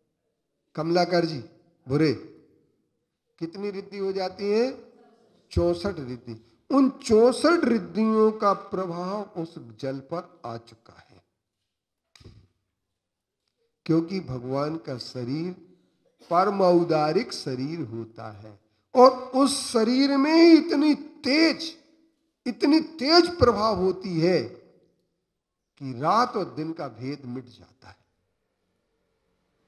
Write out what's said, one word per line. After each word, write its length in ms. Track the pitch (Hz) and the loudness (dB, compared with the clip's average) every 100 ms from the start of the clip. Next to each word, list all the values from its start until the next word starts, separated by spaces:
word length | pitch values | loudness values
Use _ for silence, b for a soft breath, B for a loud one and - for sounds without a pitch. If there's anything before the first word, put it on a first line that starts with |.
| _ _ _ _ _ _ _ - | _ _ _ _ _ _ _ -8
कमलाकर 500 | 160 175 175 175 165 | -2 0 2 0 0
जी, 180 | 151 110 _ _ _ - | -6 -14 _ _ _ -6
भुरे, 260 | 143 156 104 - - _ _ _ _ _ _ _ _ _ _ | 0 0 0 -8 -20 _ _ _ _ _ _ _ _ _ _
कितनी 320 | 165 190 202 | -12 -8 -10
रिद्धि 260 | 190 190 202 | -10 -12 -8
हो 140 | 190 | -6
जाती 400 | 190 185 185 202 | -4 -6 -6 -2
है? 400 | 214 254 269 - _ _ _ _ _ _ | 0 0 -4 -18 _ _ _ _ _ _
चौसठ 480 | - 170 170 202 165 | -2 0 0 -6 -8
रिद्धि। 680 | 127 123 120 110 _ _ _ | -12 -14 -14 -18 _ _ _
उन 180 | 269 262 | 2 2
चौसठ 760 | - - 220 240 247 294 349 285 | 0 2 6 6 4 2 2 2
रिद्धियों 640 | 214 175 180 220 220 220 | 0 -2 -2 0 4 2
का 220 | 214 208 | 2 -2
प्रभाव 680 | 190 - 185 185 170 180 208 | -2 -4 -8 -8 -8 -8 -8
उस 360 | 202 175 165 - | -10 -10 -10 -12
जल 400 | 120 110 135 135 | -20 -10 -8 -8
पर 420 | 135 165 175 _ 120 | -8 -10 -10 _ -14
आ 120 | 113 | -14
चुका 500 | - 107 _ - _ | -16 -20 _ -20 _
है, 140 | 98 _ _ _ _ _ _ _ _ _ _ - - _ _ _ _ _ _ _ _ _ _ _ _ _ _ - | _ _ _ _ _ _ _ _ _ _ _ -20 -20 _ _ _ _ _ _ _ _ _ _ _ _ _ _ -2
क्योंकि 340 | 160 165 190 | -2 0 -8
भगवान 580 | 135 127 123 135 147 160 | -8 -10 -6 -6 -6 -8
का 200 | 160 127 | -10 -12
शरीर 720 | - 131 120 147 175 180 - _ _ _ _ _ _ | -12 -10 -8 -6 -8 -12 -20 _ _ _ _ _ _
परम 320 | 170 196 202 | 0 2 2
औदारिक 720 | 180 175 165 156 151 170 240 | 4 4 2 0 2 0 -2
शरीर 480 | - - 127 135 170 | -10 -8 -8 -6 -8
होता 500 | 127 113 110 113 110 | -10 -10 -14 -16 -18
है 280 | 104 107 101 _ _ _ 254 | -16 -20 -20 _ _ _ 6
और 160 | 254 | 6
उस 600 | 254 - 262 269 - - | 6 -6 0 0 0 -4
शरीर 440 | 233 220 254 277 277 | -2 0 0 0 2
में 160 | 285 | 4
ही 240 | 320 339 320 | 6 8 8
इतनी 380 | - 302 302 285 | 6 0 2 0
तेज, 840 | - - - 294 320 - - - _ _ _ _ _ _ - | -4 -10 -2 2 2 0 -8 -16 _ _ _ _ _ _ -10
इतनी 320 | - 285 311 | -2 2 2
तेज 600 | 311 - 254 339 339 - | 0 -6 2 4 4 2
प्रभाव 380 | 247 202 220 196 | 2 4 0 0
होती 420 | 185 185 196 165 | -2 -2 -6 0
है 240 | 165 175 107 - _ _ _ _ _ _ _ _ _ _ _ _ | 2 0 -2 -12 _ _ _ _ _ _ _ _ _ _ _ _
कि 220 | 139 120 | -14 -6
रात 360 | 151 208 240 240 | 0 0 0 -4
और 180 | 160 | -8
दिन 200 | 120 160 | -8 -10
का 140 | 165 143 | -10 -12
भेद 380 | 110 127 143 131 | -12 -12 -12 -12
मिट 200 | 123 113 | -14 -14
जाता 440 | 98 90 _ - | -20 -20 _ -20
है। 80 | - _ _ _ _ _ _ _ _ _ _ _ _ _ _ _ _ | -20 _ _ _ _ _ _ _ _ _ _ _ _ _ _ _ _